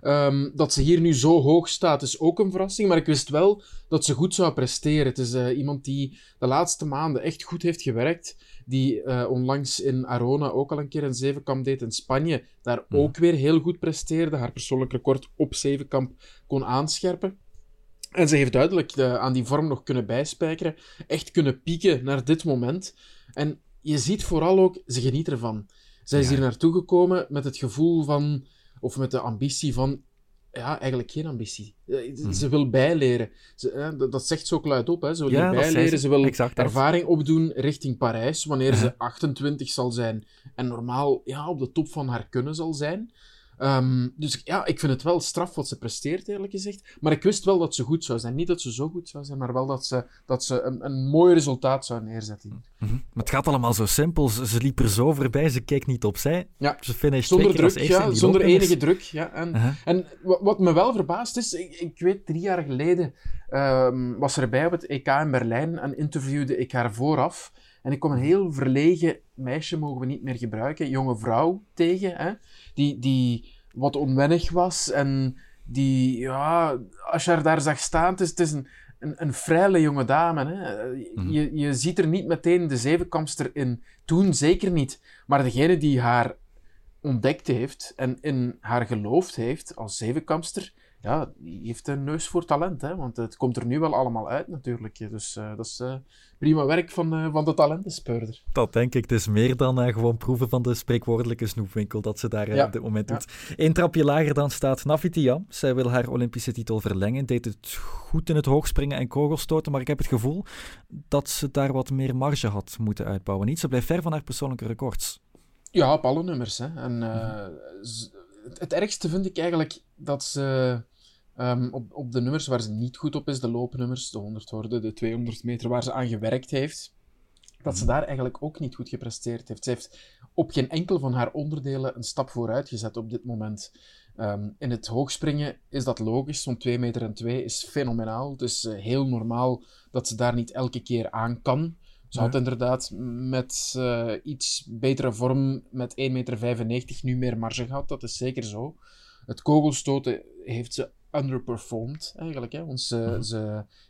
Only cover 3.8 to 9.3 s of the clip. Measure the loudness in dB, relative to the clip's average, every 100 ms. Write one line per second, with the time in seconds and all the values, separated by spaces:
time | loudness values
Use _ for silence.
3.8 | -2 0 2 2 0 2 2 2 -2 -2
4.8 | 0 2 2 0 -2 0 0 0 -2 -4
5.8 | -4 -4 -4 -8 -20 _ 0 2 2 -2
6.8 | -4 -2 -2 0 -2 -6 -8 -4 -2 -2
7.8 | -2 0 0 -2 -6 -18 -20 -18 -4 0
8.8 | 2 0 -2 -2 0